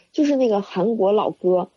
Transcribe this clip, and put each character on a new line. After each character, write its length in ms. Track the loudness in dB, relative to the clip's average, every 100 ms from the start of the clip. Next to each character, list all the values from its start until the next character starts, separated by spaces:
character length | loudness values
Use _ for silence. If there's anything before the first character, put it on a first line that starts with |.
| _
就 120 | -2
是 120 | 0 2
那 120 | 2
个 120 | 0
韩 360 | -2 -4 -2 0
国 140 | 0
老 200 | 0 -2
哥， 400 | -4 0 0 -2